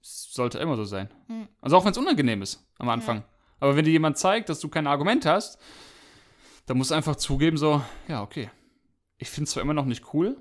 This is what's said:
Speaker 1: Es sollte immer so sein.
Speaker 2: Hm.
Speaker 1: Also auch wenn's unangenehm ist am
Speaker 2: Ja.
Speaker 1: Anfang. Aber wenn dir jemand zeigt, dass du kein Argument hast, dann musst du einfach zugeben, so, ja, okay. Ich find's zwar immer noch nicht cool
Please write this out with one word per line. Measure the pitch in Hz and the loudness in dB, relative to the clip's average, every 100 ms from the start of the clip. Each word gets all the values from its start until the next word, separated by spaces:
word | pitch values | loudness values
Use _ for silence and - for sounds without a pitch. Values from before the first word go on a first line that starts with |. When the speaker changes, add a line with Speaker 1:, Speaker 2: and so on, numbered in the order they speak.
Speaker 1:
Es | - - - | -14 -14 -10
sollte | - 123 - | -4 -4 -2
immer | 160 120 | -4 -2
so | 104 | -4
sein. | 101 110 - - | -6 -8 -14 -14
Speaker 2:
Hm. | 226 208 _ | -12 -12 _
Speaker 1:
Also | - 175 | 4 4
auch | 196 | 4
wenn's | 214 | 0
unangenehm | 330 240 131 104 | 0 2 2 0
ist | 98 - _ _ | -6 -12 _ _
am | 120 | -2
Speaker 2:
Ja. | |
Speaker 1:
Anfang. | 117 113 110 - _ _ _ | -2 -2 -6 -6 _ _ _
Aber | 139 143 | 2 4
wenn | 156 | 4
dir | |
jemand | 160 156 143 | 4 2 2
zeigt, | 190 220 220 | 2 2 -2
dass | 156 | -6
du | 156 | -4
kein | 160 147 | -2 0
Argument | 143 170 254 170 | 0 2 2 4
hast, | 185 214 - - - - - - - _ _ - - - | 2 0 -14 -20 -20 -20 -20 -20 -20 _ _ -20 -20 -4
dann | 127 | -2
musst | 131 | 0
du | 156 | 0
einfach | 156 143 | 0 -2
zugeben, | - 135 160 160 | -2 2 4 4
so, | 151 147 123 - - | 4 2 0 -14 -8
ja, | 139 | -8
okay. | 101 - 107 _ _ _ _ _ _ _ | -6 -10 -10 _ _ _ _ _ _ _
Ich | 123 | -12
find's | - 151 | -6 -4
zwar | 135 | -4
immer | 123 | -2
noch | 151 135 | -2 -2
nicht | 117 - | -6 -4
cool | 147 190 277 | -2 -2 -4